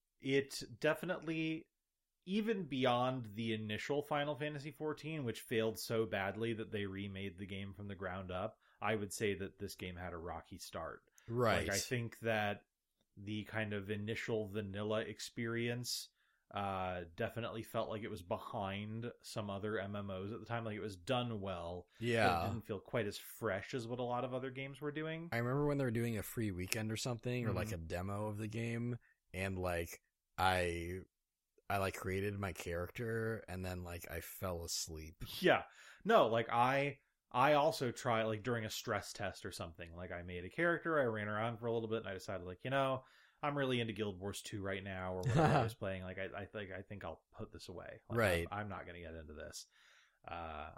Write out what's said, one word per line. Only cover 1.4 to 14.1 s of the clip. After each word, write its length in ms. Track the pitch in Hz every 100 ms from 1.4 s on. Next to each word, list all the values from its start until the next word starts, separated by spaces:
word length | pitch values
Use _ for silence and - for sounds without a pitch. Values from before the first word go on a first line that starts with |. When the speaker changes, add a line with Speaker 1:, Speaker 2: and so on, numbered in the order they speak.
| 160 160 - _ _ _ _ _ 180
Speaker 1:
even 380 | 202 214 202
beyond 680 | 151 135 127 123 127 131 110 101
the 180 | 113
initial 480 | 107 107 107 - 143
Final 340 | 147 147 147 135
Fantasy 360 | 151 147 147
fourteen, 520 | - 156 151 147 156
which 160 | 123 110
failed 380 | - 113 110 107
so 260 | - 113 110
badly 480 | 101 98 101 117
that 180 | 110 104
they 120 | 104 101
remade 520 | 95 101 95 98 90
the 60 | 98
game 280 | 98 98
from 140 | 95 101
the 80 | 90
ground 360 | 95 92 92
up, 260 | 90 107 - _ _
I 140 | 104 107
would 180 | 101
say 200 | - 110 92
that 240 | 98 -
this 160 | 98 -
game 200 | 92 87
had 160 | 90
a 40 | 85
rocky 400 | 85 82 - 98
start. 440 | - 90 78 57 _ - -
Speaker 2:
Right. 380 | 117 117 90 87
Speaker 1:
Like, 80 | 98
I 40 |
think 380 | - 123 117 -
that 420 | 113 107 104 101 - _ _ _ _ -
the 200 | 101 107 101
kind 260 | 110 107
of 160 | 104 95
initial 580 | 104 104